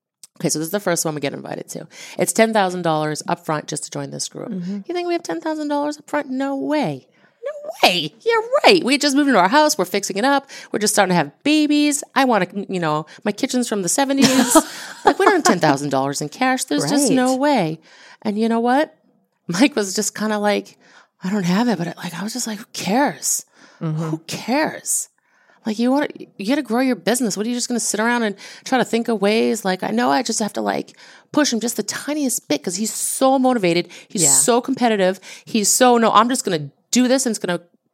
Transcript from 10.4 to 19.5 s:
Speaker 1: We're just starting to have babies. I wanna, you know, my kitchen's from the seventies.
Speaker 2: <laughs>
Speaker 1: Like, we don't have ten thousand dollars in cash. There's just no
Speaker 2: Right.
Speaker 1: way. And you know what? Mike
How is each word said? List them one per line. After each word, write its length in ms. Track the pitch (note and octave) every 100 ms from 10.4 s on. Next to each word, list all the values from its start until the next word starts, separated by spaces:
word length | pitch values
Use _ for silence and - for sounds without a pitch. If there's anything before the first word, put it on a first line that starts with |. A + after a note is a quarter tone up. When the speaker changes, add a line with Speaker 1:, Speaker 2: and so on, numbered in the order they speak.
| C#4 - -
Speaker 1:
We're 100 | A3
just 120 | G#3
starting 180 | - F#3
to 20 |
have 180 | F3 D3 -
babies. 600 | C#4+ D4+ D4 D4 D4 C#4+ -
I 120 | B3+ C4
wanna, 200 | G#3+ F3 G3+ F#3+
you 100 | F#3+
know, 280 | D#3+ D3+ D#3+ -
my 80 | G#3
kitchen's 360 | G3+ C4+ B3+ A#3
from 120 | G#3
the 80 | F3
seventies. 640 | - C4+ C#4 B3 C4 - D#4+
Speaker 2:
<laughs> 40 | - - - -
Speaker 1:
Like, 140 | G#4 D#4+
we 60 |
don't 120 | G4 F#4
have 80 |
ten 160 | D#4+ F3+
thousand 280 | D#3 C#3 C#3+
dollars 320 | C3+ C#3 C#3
in 80 | D3+
cash. 360 | - B3+ C4
There's 200 | - D4 C#3+
just 200 | C#4+ C4+
no 200 | B3+ B3+
Speaker 2:
Right. 80 | C4
Speaker 1:
way. 400 | D4 C4 D#3+ D#3+ _ - - -
And 180 | A3 G#3
you 80 | A3+
know 120 | A3+
what? 340 | A#3+ C4 D#4 _ _ _ _ _
Mike 280 | -